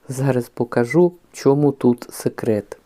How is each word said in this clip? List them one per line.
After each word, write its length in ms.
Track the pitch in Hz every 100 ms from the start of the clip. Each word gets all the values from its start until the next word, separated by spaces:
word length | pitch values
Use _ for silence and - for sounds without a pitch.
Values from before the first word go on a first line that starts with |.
| -
Зараз 400 | 131 139 123 120
покажу, 520 | - 117 - 120 151 175
в 300 | - _ -
чому 360 | 139 143 147
тут 340 | 139 123 120 -
секрет. 680 | - 120 - 120 107 - -